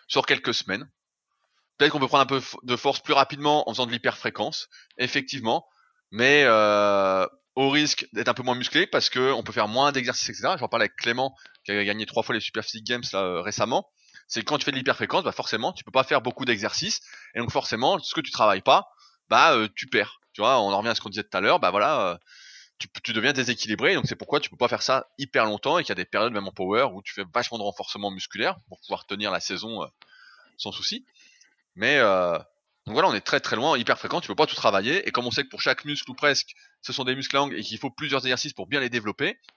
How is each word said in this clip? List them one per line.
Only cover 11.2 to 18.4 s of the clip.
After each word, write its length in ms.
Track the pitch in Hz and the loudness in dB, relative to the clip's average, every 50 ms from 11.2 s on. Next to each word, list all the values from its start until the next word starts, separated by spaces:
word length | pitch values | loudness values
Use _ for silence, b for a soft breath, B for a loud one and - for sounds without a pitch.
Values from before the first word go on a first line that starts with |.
| 135 135 - B B B B B B | -2 -4 -4 B B B B B B
qui 80 | - 101 | -4 -2
a 100 | 104 101 | 0 0
gagné 200 | 101 104 110 107 | 0 0 -2 -4
trois 160 | - - 117 - | -4 -2 -2 0
fois 120 | - 120 | 0 -2
les 60 | 107 | -2
Super 220 | - - - 110 107 | -2 -4 -6 -6 -6
Physique 220 | - - 113 107 | -6 -10 -10 -4
Games, 180 | 120 120 123 123 - - | -4 -4 -4 -4 -4 -2
là, 80 | 98 | -2
euh, 200 | 98 90 90 85 | -2 0 -2 -2
récemment. 500 | 87 104 104 - 107 113 135 185 196 _ _ b b b b b b b | -4 -4 -2 -2 -2 0 0 -2 -2 _ _ b b b b b b b
C'est 120 | - 117 | -6 -6
que 60 | 110 | -4
quand 120 | - 147 143 | -2 -2 -2
tu 60 | - | -2
fais 60 | 147 | -2
de 60 | 139 | -4
l'hyperfréquence, 480 | 135 120 135 120 - 110 - - 190 175 | -2 0 -2 0 0 -2 -2 -2 0 0
bah 80 | 117 - | -2 -4
forcément, 400 | - 123 - 113 107 123 175 185 | -4 -6 -4 -4 -4 -4 -4 -6
tu 100 | - - | -8 -14
peux 80 | 110 | -2
pas 140 | 101 131 131 | 0 0 2
faire 160 | - 151 131 | 2 2 0
beaucoup 240 | 113 123 - - 131 | 0 -2 -6 -4 -2
d'exercices. 560 | 123 117 98 107 104 - - 151 214 - - B B B B B B B | -2 0 0 0 -4 -4 -2 -4 -4 -4 -6 B B B B B B B
Et 60 | 113 | -6
donc 100 | 120 117 | -6 -2
forcément, 480 | - 143 - - 117 110 127 156 196 175 | -2 -4 -2 -2 -4 0 2 2 0 0
ce 160 | - - - | -2 -6 -6
que 60 | 160 | -6
tu 100 | 139 - | -6 -6
travailles 320 | - - | 0 2